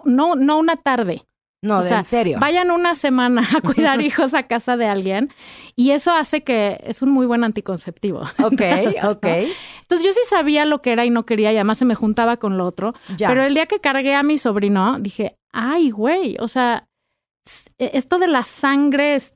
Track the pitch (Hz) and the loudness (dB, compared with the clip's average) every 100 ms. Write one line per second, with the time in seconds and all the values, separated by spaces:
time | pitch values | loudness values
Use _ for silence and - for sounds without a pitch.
0 | 285 247 330 294 277 311 320 311 277 254 | 0 2 2 2 2 2 2 0 -2 -2
1 | 190 160 - _ _ _ 208 202 180 220 | -2 -6 -10 _ _ _ -2 0 2 0
2 | 180 240 185 151 285 349 359 349 349 330 | 0 0 0 0 0 2 0 0 0 0
3 | 285 254 247 240 240 311 175 269 311 269 | 0 2 2 2 2 0 0 2 2 2
4 | 294 - 262 285 - 240 254 240 220 196 | 0 0 0 0 -2 -4 -2 -2 0 -2
5 | 190 196 285 - - - - - 262 285 | -2 -2 -4 -6 -20 -20 -10 0 2 2
6 | 349 330 277 302 269 226 202 - - - | 2 2 0 -2 -2 0 0 -4 -10 -4
7 | 262 269 247 233 226 214 202 175 - - | 0 2 2 0 0 -2 -6 -8 -10 -6
8 | 202 160 - - 214 277 185 185 214 202 | -6 -6 -6 -2 0 2 2 2 0 0
9 | 202 208 180 170 269 381 - - - 349 | -2 -2 0 0 -2 -6 -14 -16 -2 0
10 | 381 453 480 381 294 294 302 294 254 226 | 2 2 2 2 2 2 2 0 0 0
11 | 240 233 226 214 214 220 202 214 254 220 | 2 0 0 0 2 2 2 2 2 2
12 | 214 214 233 240 208 190 180 - 208 - | 0 0 0 0 -2 -2 -4 -4 -6 -6
13 | - 180 214 254 277 285 330 415 285 269 | -10 -2 0 2 2 0 0 -2 0 0
14 | 269 285 285 302 247 202 202 202 196 269 | 0 0 2 0 0 0 0 2 0 -2
15 | 202 - 208 - _ - 233 330 294 208 | -4 -6 -8 -10 _ -6 -2 0 0 0
16 | 233 370 285 - 226 254 240 233 - _ | -2 0 -2 -4 -4 -2 0 -2 -6 _
17 | _ _ _ _ - - - - 254 269 | _ _ _ _ -6 -6 -6 -6 -4 -4
18 | - 359 359 269 - - 277 277 285 277 | -2 0 2 0 -2 -4 0 2 2 2
19 | 294 277 - | 0 0 -4